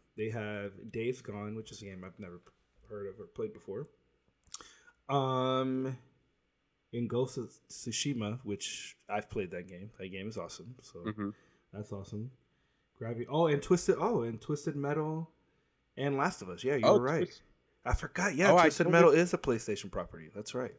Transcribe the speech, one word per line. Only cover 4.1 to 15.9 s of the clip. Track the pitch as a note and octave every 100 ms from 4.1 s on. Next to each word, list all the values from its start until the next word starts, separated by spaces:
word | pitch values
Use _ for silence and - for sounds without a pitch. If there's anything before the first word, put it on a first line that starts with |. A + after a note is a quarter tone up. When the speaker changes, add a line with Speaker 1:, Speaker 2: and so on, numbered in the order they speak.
| _ _ _ _ - - - - _ -
Speaker 1:
Um, | C#3 C3 C3 B2+ C3 C3 C3 C3 B2 _ _ _ _ _ _ _ _ _
in | A#2+ A2+
Ghost | A#2 B2+ -
of | A2 - -
Tsushima, | - B2 A2+ C#3+ B2 G#2 A#2+
which | G#2+ G2+ - - - - -
I've | G#2 -
played | A#2 F#2
that | F2+ F2+
game. | F2+ G2 -
That | F#2+
game | F#2+ G#2
is | A2+
awesome. | E2+ - F2 B2+
So | - F2
Speaker 2:
Mm-hmm. | A2 G#2+ G2+ - _ _ _
Speaker 1:
that's | G2+ G#2
awesome. | G2 F#2+ G#2 B2 - _ _ _ _ _ _
Gravity. | A2+ A#2 B2
Oh, | D3 E3
and | C#3+
Twisted. | - F3+ - D3+
Oh, | G3 G#3
and | A#2 A2
Twisted | - D3 - C#3+
Metal, | C#3+ D3+ D#3 D#3+ E3 _ _ _ _ _ _